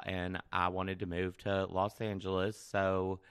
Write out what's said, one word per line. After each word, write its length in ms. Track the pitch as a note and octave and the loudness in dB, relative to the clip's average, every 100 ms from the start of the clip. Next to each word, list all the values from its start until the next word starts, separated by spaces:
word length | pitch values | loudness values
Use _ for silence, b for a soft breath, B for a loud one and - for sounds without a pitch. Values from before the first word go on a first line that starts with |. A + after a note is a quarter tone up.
| - | 0
and 360 | F#2 F2+ F#2 - | -2 -2 -4 -2
I 160 | F#2 F2+ | 2 2
wanted 300 | F#2 F#2+ F#2 | 2 -2 -2
to 60 | F#2+ | -2
move 300 | E2+ F#2 - | 0 -2 -2
to 260 | G2+ G2 F#2+ | 0 0 2
Los 340 | F#2 G2+ - | 0 0 0
Angeles, 580 | A2 F#2+ F#2 F#2+ G2+ - | -4 -2 0 0 0 -2
so 640 | - G2+ F#2+ F#2+ F#2 F#2+ b | -2 2 4 4 0 -2 b